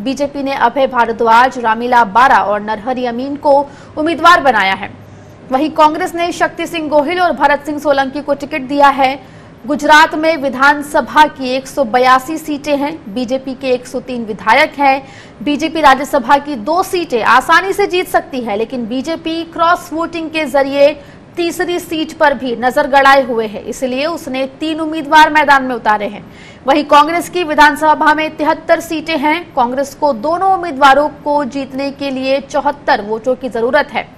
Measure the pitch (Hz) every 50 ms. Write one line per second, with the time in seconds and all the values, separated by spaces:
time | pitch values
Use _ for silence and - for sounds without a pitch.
0 | 208 262 269 - 285 277 285 285 269 269 277 - 226 233 233 285 269 262 262 240
1 | 233 233 226 208 247 226 226 233 254 262 262 262 233 220 220 226 240 247 247 240
2 | 233 196 190 226 254 269 247 202 190 196 208 208 208 214 220 208 196 262 262 247
3 | 247 240 233 233 262 285 285 285 - 302 277 285 285 277 - - - - - -
4 | 302 330 339 - 311 339 349 339 277 269 226 214 190 190 190 190 196 - - -
5 | - - - - - - - - - - 254 262 302 302 311 320 311 311 311 -
6 | 370 359 339 339 339 349 - - 349 311 330 - 330 320 330 330 311 294 302 294
7 | 285 294 359 359 359 339 285 247 302 285 294 277 - 311 294 294 - 302 277 277
8 | 269 262 269 294 285 - 285 285 - 277 311 311 262 247 285 285 277 277 269 262
9 | 269 262 277 277 - - - - - - - - - 220 294 240 285 311 302 302
10 | 320 330 349 311 311 320 330 302 262 277 233 254 269 285 302 294 285 285 - 311
11 | 240 - - 302 311 294 294 - 269 254 254 269 262 - - 294 277 220 214 254
12 | 254 254 254 262 262 - 320 302 - - 294 277 285 302 285 277 285 294 320 311
13 | - 214 190 247 254 214 262 262 262 269 254 - 285 262 247 247 247 - - 254
14 | 220 - 254 240 233 208 220 - - 214 233 269 311 311 - 277 285 269 269 277
15 | 269 - - - - - - - 214 294 294 254 311 311 277 330 302 277 269 247
16 | 294 262 - 277 226 233 285 285 285 294 294 226 202 254 320 359 381 370 381 359
17 | 339 - 254 233 202 208 226 254 262 - 320 330 359 392 370 - 403 311 339 359
18 | 370 - - 339 339 - - 254 233 214 202 208 226 226 269 247 233 202 247 262
19 | 254 311 330 - - 320 320 330 330 330 - - 330 339 349 349 - - 302 320
20 | 330 330 330 339 330 311 311 320 311 262 254 277 269 277 277 285 277 294 302 -
21 | - - - - - - - - 339 339 - - 370 339 349 349 349 - 330 311
22 | 311 311 - - 311 285 285 233 262 262 233 214 240 262 240 294 294 277 254 277
23 | 269 269 269 277 262 226 220 226 226 208 202 - - - 240 - 269 247 247 262
24 | 285 330 339 311 - 285 254 262 269 269 - - 311 311 320 311 320 311 320 320
25 | 269 277 311 311 311 311 294 311 294 277 285 269 262 254 254 226 247 226 214 208
26 | 208 196 208 185 - - - - - - - - - 247 285 294 285 294 302 285
27 | 294 311 339 339 294 - - 359 359 302 302 302 294 302 285 285 311 311 302 269
28 | 302 302 302 302 311 311 311 - 302 302 320 320 - - 330 320 330 - 330 311
29 | 294 320 320 285 269 302 311 349 339 - - 285 240 240 254 269 277 269 - -
30 | 302 294 269 214 214 302 339 349 381 381 381 370 349 339 277 262 285 277 269 277
31 | 294 294 294 - - 294 294 294 294 233 269 277 269 262 262 262 277 277 269 -
32 | 277 277 262 262 262 269 269 277 - - - 285 254 285 285 - - - 277 214
33 | 202 208 220 226 220 262 254 254 277 247 196 233 226 247 269 302 269 277 220 214
34 | - - -